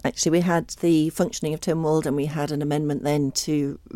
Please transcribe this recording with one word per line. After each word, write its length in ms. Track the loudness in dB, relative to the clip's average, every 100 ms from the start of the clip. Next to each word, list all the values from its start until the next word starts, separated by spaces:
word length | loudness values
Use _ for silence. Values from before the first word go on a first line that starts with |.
actually, 280 | -4 -2 2
we 100 | 2
had 260 | 4 2 0 -2
the 280 | 2 4 2
functioning 420 | 0 -2 -2 -4
of 80 | -4
Tynwald 440 | -2 0 2 2 2
and 120 | -2
we 80 | -2
had 260 | -4 -4
an 100 | -2
amendment 420 | -2 0 0 -2
then 280 | 0 0 0
to, 480 | -2 -2 0 -2 -6 -12